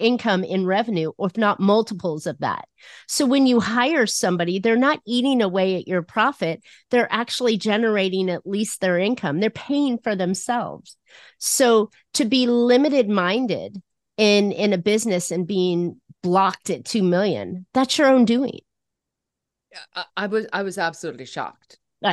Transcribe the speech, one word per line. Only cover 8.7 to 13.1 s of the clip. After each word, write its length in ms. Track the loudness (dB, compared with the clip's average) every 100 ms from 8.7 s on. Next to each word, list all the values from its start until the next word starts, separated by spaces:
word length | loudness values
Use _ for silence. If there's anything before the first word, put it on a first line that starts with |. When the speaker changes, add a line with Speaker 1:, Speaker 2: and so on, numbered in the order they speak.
| -2
Speaker 1:
their 180 | 0 2
income. 400 | 0 -2 -2 -2
They're 120 | -2
paying 480 | -4 -4 -2 0 -2
for 180 | -4 -2
themselves. 800 | -2 -4 -4 -6 -6 -10 -18 -20 _ -20 -20 -10
So 520 | -4 2 4 4 2 _ _
to 100 | -2
be 220 | 2 2 2
limited 640 | 2 4 4 4 2
minded 720 | 2